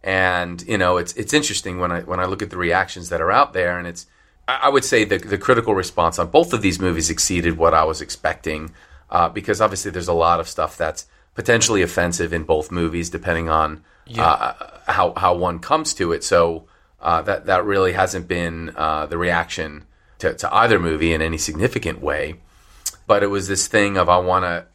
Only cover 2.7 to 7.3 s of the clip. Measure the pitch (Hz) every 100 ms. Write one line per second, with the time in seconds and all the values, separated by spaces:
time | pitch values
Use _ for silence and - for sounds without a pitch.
2.7 | 87 92 - 87 85 82 110 143 92 87
3.7 | 90 87 85 - _ _ _ - 131 139
4.7 | 139 127 120 104 95 107 98 - 120 110
5.7 | 98 92 - 85 85 85 143 170 117 98
6.7 | 87 92 82 80 80 -